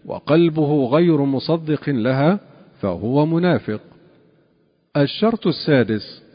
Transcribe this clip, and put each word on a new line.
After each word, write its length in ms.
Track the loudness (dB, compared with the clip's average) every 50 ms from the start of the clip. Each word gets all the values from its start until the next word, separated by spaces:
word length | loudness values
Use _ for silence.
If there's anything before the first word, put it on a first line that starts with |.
| _
وقلبه 800 | -14 -14 -12 -2 0 2 4 4 2 2 0 0 0 2 0 0
غير 360 | 2 2 2 4 4 2 2
مصدق 680 | 2 0 -2 -4 -2 -2 -4 -4 -2 -4 -4 -4 -2 -4
لها 500 | -4 -2 -2 -2 0 2 2 2 2 0 -4 -12 -20 -20 -20 -20 _ _
فهو 440 | -4 -4 -4 -4 -4 -2 0 0 0
منافق. 560 | 0 0 0 0 0 0 0 -2 -4 -8 -8 -10 -16 -20 -20 _ _ _ _ _ _ _ _ _ _ _ _ _ _ _ _ _ _ _ 0
الشرط 500 | 0 0 0 0 0 0 0 0 -2 -2
السادس: 760 | -2 -2 0 2 2 2 2 2 -2 -6 -6 -10 -20 -20 _ _ _